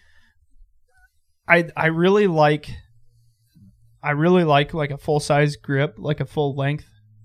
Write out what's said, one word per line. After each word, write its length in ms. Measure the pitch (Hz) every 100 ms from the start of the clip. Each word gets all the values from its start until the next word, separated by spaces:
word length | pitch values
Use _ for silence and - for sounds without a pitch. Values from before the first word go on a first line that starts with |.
| _ - _ _ _ - - _ _ _ _ _ _ _ -
I, 220 | 175 165 -
I 120 | 156
really 400 | 165 175 208 202
like, 420 | 160 151 151 - - - _ - _ _ _ _ _ - _ _ _
I 100 | 143
really 320 | 147 165 185
like, 300 | 165 143 147
like, 180 | 165 143
a 60 | 143
full 220 | - 147
size 360 | - 143 147 143
grip, 400 | - 139 147 -
like 220 | - 151
a 60 | 135
full 300 | - 143 147
length 300 | 139 147 - _ _ -